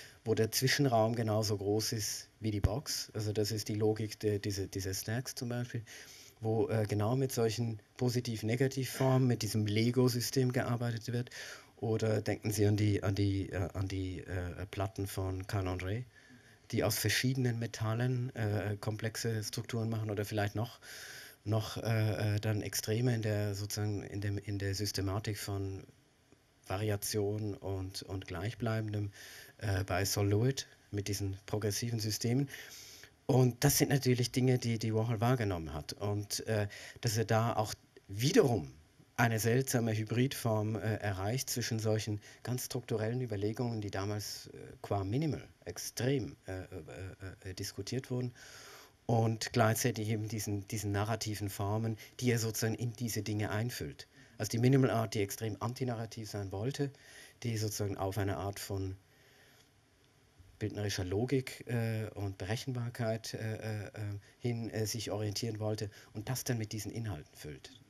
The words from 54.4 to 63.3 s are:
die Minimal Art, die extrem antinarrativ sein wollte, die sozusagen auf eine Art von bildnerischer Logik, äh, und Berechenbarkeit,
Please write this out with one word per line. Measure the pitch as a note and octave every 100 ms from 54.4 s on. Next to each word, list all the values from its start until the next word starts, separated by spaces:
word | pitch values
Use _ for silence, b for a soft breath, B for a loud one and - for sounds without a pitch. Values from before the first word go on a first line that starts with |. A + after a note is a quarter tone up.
| G#2+
die | A2+
Minimal | B2 C3+ B2+
Art, | A2 A2
die | A2
extrem | G2+ - A2+ G2+
antinarrativ | A2 B2 B2+ A2 A2 - G#2+
sein | G#2 G2
wollte, | G2 A#2 - C#3+ b b b b b
die | A#2+ A2
sozusagen | G#2+ - G#2 -
auf | F#2+ F#2+
eine | G2 F#2
Art | F#2+ G2+
von | - G2 F#2+ F#2+ _ _ - - - - _ _ _ _ _ _ _ - - -
bildnerischer | G#2+ F#2+ G#2 -
Logik, | F2+ G2 B2+ C3+ C3 - -
äh, | A#2+ A2+ A2 A2 -
und | G2+ G2
Berechenbarkeit, | F#2+ A2+ - B2 A#2+ B2 A#2 A2 -